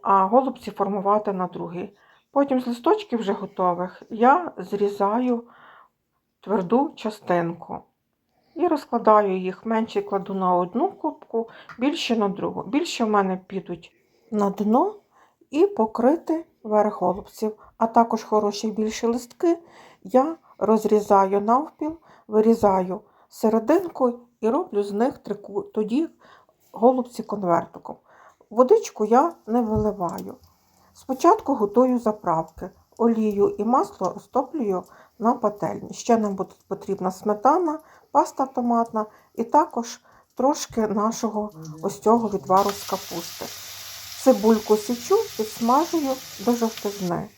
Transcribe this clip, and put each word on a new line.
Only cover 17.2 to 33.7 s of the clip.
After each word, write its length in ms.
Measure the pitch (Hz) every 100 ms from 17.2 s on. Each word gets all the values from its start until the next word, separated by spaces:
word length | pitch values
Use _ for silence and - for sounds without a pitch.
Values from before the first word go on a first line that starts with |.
| - - 214 214 - _
А 100 | 226
також 360 | 233 233 226
хороші 480 | - 214 208 202 220
більші 360 | 208 214 - 233
листки 500 | 240 - - 339 339 - - - _
я 320 | 185 247 294 330 _ -
розрізаю 840 | 190 220 214 214 208 196 190 196
навпіл, 560 | 208 247 311 _ 302 320 _ - -
вирізаю 760 | 214 220 226 202 190 185 214 _ _ _
серединку 880 | - 226 220 220 330 349 - 247 240 _ _
і 60 | 220
роблю 340 | 277 359 202
з 80 | 202
них 260 | 202 247 -
трику-, 440 | - 196 - 202
тоді 480 | - - 214 247 320 _ _ - _ _ _
голубці 520 | - 233 254 247 -
конвертиком. 720 | 214 208 185 170 175 175 - - _ _ - _ _
Водичку 560 | 214 254 453 - - 214
я 280 | 233 339 - -
не 140 | 240
виливаю. 760 | 220 214 214 196 175 185 190 - _ _ _ _ _
Спочатку 640 | - - 262 339 440 - 269
готую 440 | 202 220 254 247
заправки. 680 | 233 214 180 165 160 - 185 _ _ -
Олію 520 | 233 220 214 202 202
і 140 | -
масло 500 | 214